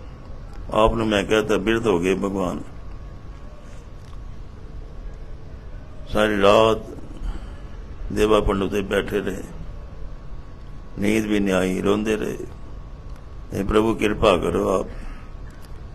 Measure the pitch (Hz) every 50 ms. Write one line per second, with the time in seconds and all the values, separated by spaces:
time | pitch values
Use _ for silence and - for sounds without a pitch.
0 | - - - - - - - - - - - - - - - 107 110 110 113 117
1 | 113 110 104 101 90 - 107 110 104 - 107 95 92 110 113 113 113 107 92 82
2 | 87 92 95 92 98 98 98 95 90 87 76 - - - - - - - - -
3 | - - - - - - - - - - - - - - - - - - - -
4 | - - - - - - - - - - - - - - - - - - - -
5 | - - - - - - - - - - - - - - - - - - - -
6 | - - - 107 107 107 107 98 98 98 107 113 110 113 107 - - - - -
7 | - - - - - - - - - - - - - - - - - - - -
8 | - - 101 104 107 107 107 104 101 104 101 98 98 - 104 104 95 95 101 98
9 | 92 - 101 104 95 95 92 95 - - - - - - - - - - - -
10 | - - - - - - - - - - - - - - - - - - - -
11 | 101 101 110 110 107 104 104 104 101 98 92 90 92 92 92 92 95 98 101 104
12 | 107 110 110 104 - - - - - - - - - - - - - - - -
13 | - - - - - - - - - - - 98 98 104 104 107 110 113 107 -
14 | 110 104 107 - 113 104 92 82 - 87 87 98 101 101 95 92 - - - -
15 | - - - - - - - - - - - - - - - - - -